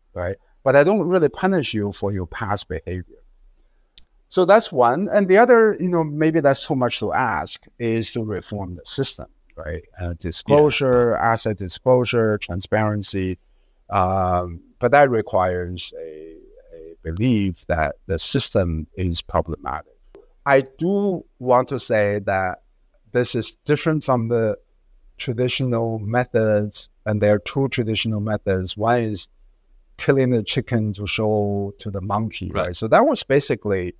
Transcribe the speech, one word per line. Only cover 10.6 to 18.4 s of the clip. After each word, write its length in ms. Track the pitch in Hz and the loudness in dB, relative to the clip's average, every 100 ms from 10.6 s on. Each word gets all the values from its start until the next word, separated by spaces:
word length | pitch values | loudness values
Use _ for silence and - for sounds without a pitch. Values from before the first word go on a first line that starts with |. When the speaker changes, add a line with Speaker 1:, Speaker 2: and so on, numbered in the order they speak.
| 151 - 135 123 120 110 | 4 2 2 2 2 2
Speaker 2:
Yeah. 140 | 113 | 0
Speaker 1:
asset 260 | 113 - 104 | 0 -2 -6
disclosure, 800 | 95 - - 127 123 120 110 104 | -8 -2 2 4 4 2 2 0
transparency. 1000 | - 90 - 107 107 107 98 101 92 90 _ _ _ _ - | -4 -8 -2 0 2 -2 -4 -4 -4 -4 _ _ _ _ -4
Um, 720 | 101 92 95 92 90 90 85 - _ | 0 2 2 2 0 -2 -8 -16 _
but 120 | 123 | 4
that 180 | 139 143 | 6 6
requires 840 | 117 107 98 92 90 87 90 - 78 | 4 0 0 0 0 -6 -8 -12 -14
a, 380 | 82 78 80 80 76 - - | -16 -16 -18 -20 -20 -20 -20
a 220 | 82 80 80 | -20 -20 -14
belief 600 | 82 82 123 110 98 87 - | -8 -2 2 2 0 -4 -4
that 280 | 85 76 - - | 0 -2 -4 -4
the 120 | 82 | -4
system 680 | - 143 | -2 -2